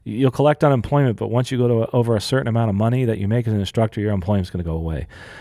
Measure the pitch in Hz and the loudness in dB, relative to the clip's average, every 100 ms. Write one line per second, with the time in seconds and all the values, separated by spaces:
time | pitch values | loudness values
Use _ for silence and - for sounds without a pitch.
0 | - 107 135 - 147 151 151 131 - 143 | -8 0 0 4 2 4 2 2 2 2
1 | 131 104 107 117 123 123 120 113 113 127 | 2 0 -2 -2 0 0 2 2 0 0
2 | 117 110 - 131 120 113 113 98 113 123 | 0 0 0 0 0 0 0 2 2 2
3 | 120 107 101 120 113 107 95 - 110 - | 0 -2 0 0 0 -2 -2 0 -2 0
4 | 104 98 87 104 90 90 85 80 82 78 | -2 -2 0 -2 -2 -4 -4 -4 -4 -4
5 | - - - - | -8 -14 -20 -20